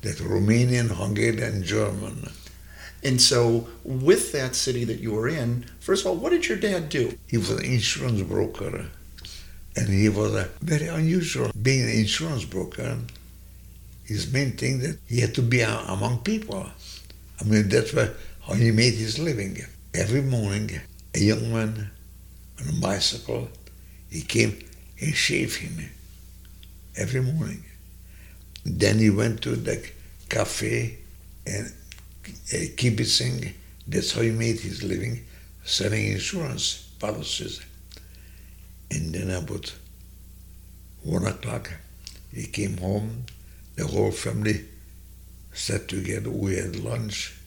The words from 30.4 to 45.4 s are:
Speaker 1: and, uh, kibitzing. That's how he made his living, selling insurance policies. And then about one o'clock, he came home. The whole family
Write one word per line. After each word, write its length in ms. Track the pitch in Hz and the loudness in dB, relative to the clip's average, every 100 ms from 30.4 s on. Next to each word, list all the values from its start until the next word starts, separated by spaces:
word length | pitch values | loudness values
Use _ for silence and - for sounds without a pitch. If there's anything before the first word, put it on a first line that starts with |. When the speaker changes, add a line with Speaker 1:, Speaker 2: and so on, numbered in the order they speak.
| 98 - 107 117 117 - - - - - - | 0 -2 0 0 -2 -6 -16 -18 -18 -12 -6
Speaker 1:
and, 260 | 101 113 - - - - - - | -6 -6 -12 -18 -18 -18 -18 -16
uh, 320 | - - 147 165 - | -14 -6 -4 -4 2
kibitzing. 800 | 127 104 113 - 123 127 - - - - - | 2 4 4 2 2 -2 -6 -10 -16 -16 -2
That's 240 | 95 - | 0 0
how 80 | - | 2
he 100 | 113 | 2
made 280 | 113 113 110 | 2 2 0
his 240 | 101 92 | -2 -4
living, 400 | 98 92 110 120 - - - - | -2 -2 -2 -6 -8 -18 -20 -16
selling 440 | - - 101 107 104 | -2 0 2 2 2
insurance 720 | 101 - 190 151 127 - - - - | 0 -2 -2 -2 -2 -2 -4 -10 -8
policies. 600 | 104 107 - - - - - - - - - - - - - - - - - | -4 -4 -4 -4 -6 -10 -14 -18 -18 -18 -20 -20 -20 -20 -20 -18 -18 -18 -6
And 240 | 78 80 | -4 -2
then 160 | 82 92 | -2 -2
about 420 | 92 80 - - - - - - - - - - - - - - - | -2 -2 -6 -8 -12 -18 -18 -18 -18 -18 -18 -18 -18 -18 -18 -18 -10
one 220 | - 87 87 | -2 0 0
o'clock, 440 | - 113 113 - 85 - - - - - | -2 -6 -6 -6 -12 -14 -18 -16 -16 -14
he 120 | - - | -10 -8
came 300 | - 98 95 | -2 -2 -2
home. 480 | 92 104 107 113 123 - - - - - | 0 0 -2 -6 -10 -12 -18 -18 -16 -6
The 100 | 104 | -2
whole 260 | 98 101 | 2 2
family 540 | 95 113 110 107 107 - - - - - - - - | 0 -2 0 2 0 -2 -16 -18 -18 -18 -18 -18 -18